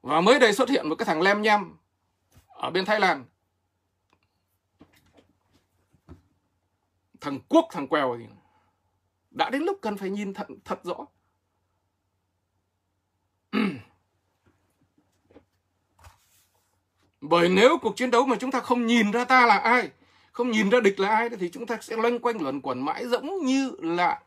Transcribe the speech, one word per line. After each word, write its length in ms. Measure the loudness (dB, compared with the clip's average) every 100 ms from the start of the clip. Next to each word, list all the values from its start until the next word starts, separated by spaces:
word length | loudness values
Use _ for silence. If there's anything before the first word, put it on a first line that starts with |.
Và 180 | 0 2
mới 180 | 6 6
đây 140 | 4
xuất 160 | 4 0
hiện 200 | 0 -2
một 60 |
cái 120 | -4 -2
thằng 160 | 0
lem 200 | 2 2
nhem 340 | 2 0 -2 -16 _ _ _ _ _ _ _
ở 220 | -12 -6
bên 140 | -4
Thái 160 | -2 0
Lan. 240 | 0 0 -6 _ _ _ _ _ _ _ _ _ _ _ _ _ _ _ -20 _ _ _ _ _ _ _ _ _ _ _ _ -20 _ _ _ _ _ _ _ _ _ _
Thằng 180 | -10 -10 _
Quốc, 200 | 2 2
thằng 180 | -8 -4
Quèo 280 | -2 -2 -6
gì. 80 | -12 -20 _ _ _ _ _ _ _ _ _
Đã 200 | -4 -4
đến 120 | -2
lúc 160 | -4 -4
cần 140 | -6 -6
phải 140 | -8
nhìn 240 | -8 -8
thật, 120 | -10 -14 -16
thật 160 | -12 -10
rõ. 220 | -8 -10 -12 _ _ _ _ _ _ _ _ _ _ _ _ _ _ _ _ _ _ _ _ _ _ _ _
<clears throat> 80 | -2 -2 -4 -16 _ _ _ _ _ _ _ _ _ _ _ _ _ _ -20 _ _ _ _ _ _ -20 _ _ _ _ _ _ _ _ _ _ _
Bởi 280 | 0 4 4
nếu 300 | 6 6 6
cuộc 180 | -2 -4
chiến 140 | 0
đấu 160 | 2 2
mà 100 | 0
chúng 100 | -2
ta 100 | -6
không 260 | -2 -2 2
nhìn 240 | 2 2
ra 140 | 0
ta 220 | 2 4 4
là 120 | 2
ai, 320 | 2 0 0 _ _ _ _
không 180 | -6 -2
nhìn 200 | 0 2
ra 100 | 4
địch 200 | 2 0
là 80 | 0
ai, 200 | 0 -2
thì 220 | -6 -8
chúng 160 | -8 -8
ta 120 | -8
sẽ 160 | -6 -2
loanh 220 | 0 0
quanh 240 | -2 -4
luẩn 180 | -4 -6
quẩn 240 | -6 -6
mãi, 220 | -6 -6 -4
giống 360 | -4 -4 -4
như 280 | -2 0 -2 -6
là, 420 | -6 -2 -2 -2